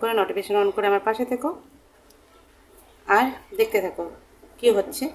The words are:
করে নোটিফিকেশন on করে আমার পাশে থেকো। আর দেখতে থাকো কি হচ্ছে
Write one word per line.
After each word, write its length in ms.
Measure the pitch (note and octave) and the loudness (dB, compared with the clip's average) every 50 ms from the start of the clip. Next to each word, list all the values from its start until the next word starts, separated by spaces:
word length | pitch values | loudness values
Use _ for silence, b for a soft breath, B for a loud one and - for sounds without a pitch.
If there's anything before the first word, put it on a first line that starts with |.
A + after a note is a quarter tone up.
করে 120 | A3+ A3+ A3+ | -2 0 2
নোটিফিকেশন 500 | G#3+ F#3+ F#3 F#3 G3 F#3+ - G3+ G#3 G3+ | 0 0 0 -2 -6 -2 0 2 2 2
on 80 | G3+ | 2
করে 160 | F#3+ G#3+ G3+ | 0 0 2
আমার 120 | G3+ G3+ G3 | 2 2 2
পাশে 260 | G3 A3 A3 A3+ B3 | 2 0 -2 -2 -2
থেকো। 360 | A#3+ B3+ A#3+ C4+ D#4 F4 - - - _ - _ _ _ _ _ _ - _ _ _ _ - _ _ _ _ _ _ - - - _ _ _ - | -4 -4 -4 -4 -6 -6 -8 -14 -20 _ -20 _ _ _ _ _ _ -20 _ _ _ _ -20 _ _ _ _ _ _ -20 -20 -20 _ _ _ -2
আর 240 | G3 G3 G#3+ B3+ C4+ C4 - - - G3+ | 2 2 4 4 2 -2 -10 -16 -10 -2
দেখতে 260 | F#3+ A3 A3 - G3+ | 0 0 2 2 0
থাকো 280 | F#3 F3+ - - E3+ E3+ - - - _ _ _ - - - | 0 0 -4 -6 -10 -10 -10 -18 -20 _ _ _ -20 -20 -8
কি 120 | - A#3+ A#3+ | 0 2 4
হচ্ছে 400 | G#3+ G3+ G3 - - - C4 D#4 | 4 4 2 -2 -4 -6 -8 -8